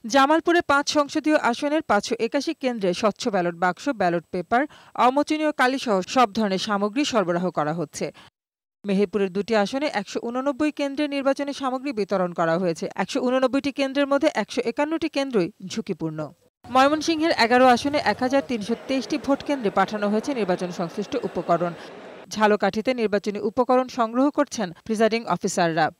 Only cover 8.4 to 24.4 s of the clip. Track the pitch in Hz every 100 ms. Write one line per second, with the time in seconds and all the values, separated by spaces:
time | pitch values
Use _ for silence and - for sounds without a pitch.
8.4 | _ _ _ _ 202 190 202 214 196 180
9.4 | 196 220 196 269 294 202 196 226 233 247
10.4 | 277 254 302 - 277 277 294 277 269 269
11.4 | 285 277 269 262 269 214 196 196 180 170
12.4 | 165 165 185 160 196 - 190 269 254 254
13.4 | 262 269 277 - 269 269 277 277 302 -
14.4 | 208 - 220 - 294 320 320 285 277 233
15.4 | 170 _ 185 220 214 165 160 156 147 -
16.4 | _ _ - 247 277 311 294 320 320 -
17.4 | 226 247 254 240 285 294 - 208 254 277
18.4 | 277 240 196 233 - 269 - 302 254 277
19.4 | - 285 202 196 190 214 208 214 247 262
20.4 | 190 175 180 180 170 - 196 254 190 190
21.4 | 170 170 175 165 - - - - - 208
22.4 | 214 208 196 214 233 247 214 202 214 202
23.4 | 226 233 247 254 254 - 226 240 285 -